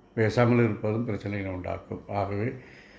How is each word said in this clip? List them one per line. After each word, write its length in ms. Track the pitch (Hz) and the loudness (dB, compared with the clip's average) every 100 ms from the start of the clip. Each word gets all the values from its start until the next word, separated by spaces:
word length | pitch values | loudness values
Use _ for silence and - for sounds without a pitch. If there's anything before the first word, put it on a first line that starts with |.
| _ - | _ 0
பேசாமல் 480 | 110 123 120 120 | 2 4 6 6
இருப்பதும் 420 | 117 104 107 110 117 | 4 2 -2 -2 -2
பிரச்சனைகளை 440 | 101 101 101 98 | -4 -6 -6 -6
உண்டாக்கும். 480 | 92 90 90 - 98 - | -6 -6 -8 -8 -12 -6
ஆகவே 380 | 101 98 101 120 131 - - - | -4 -2 -2 -4 -6 -14 -20 -20